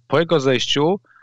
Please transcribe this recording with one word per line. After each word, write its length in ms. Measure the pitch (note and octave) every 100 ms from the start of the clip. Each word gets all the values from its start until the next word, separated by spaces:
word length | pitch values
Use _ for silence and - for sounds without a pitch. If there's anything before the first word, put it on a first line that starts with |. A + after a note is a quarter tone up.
| -
Po 140 | C#3
jego 200 | E3+ E3
zejściu 600 | C3 B2 - C#3 D3+ G3+ _ _